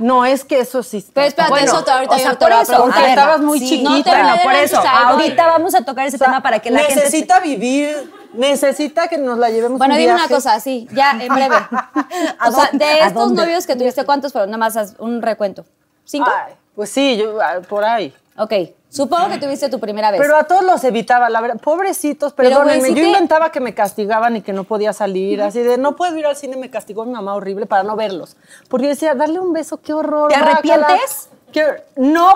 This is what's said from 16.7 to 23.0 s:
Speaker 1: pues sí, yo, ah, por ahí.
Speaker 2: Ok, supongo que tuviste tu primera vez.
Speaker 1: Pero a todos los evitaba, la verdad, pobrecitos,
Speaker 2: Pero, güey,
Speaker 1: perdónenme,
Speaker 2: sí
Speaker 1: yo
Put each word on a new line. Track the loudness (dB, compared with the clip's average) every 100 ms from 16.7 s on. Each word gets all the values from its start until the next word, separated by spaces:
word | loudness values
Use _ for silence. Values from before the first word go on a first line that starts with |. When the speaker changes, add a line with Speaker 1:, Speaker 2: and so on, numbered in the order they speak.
Speaker 1:
pues | -12 -6
sí, | 0 0 0
yo, | -2 -2
ah, | -4 -4 -6
por | -4
ahí. | -2 -2 -4 -12 _ -8
Speaker 2:
Ok, | -4 -2 -4 _ _
supongo | -6 -2 0 -2
que | -4
tuviste | -6 -6 -4
tu | -6
primera | -6 -2 0
vez. | 2
Speaker 1:
Pero | 4 4
a |
todos | 4 2
los | 2 2
evitaba, | 0 -2 0 2 2
la | 0
verdad, | -4 -4
pobrecitos, | -2 -2 -2 -4 -6 -4 -6
Speaker 2:
Pero, | 2 4
güey, | 4
Speaker 1:
perdónenme, | 4 2 2
Speaker 2:
sí |
Speaker 1:
yo | 2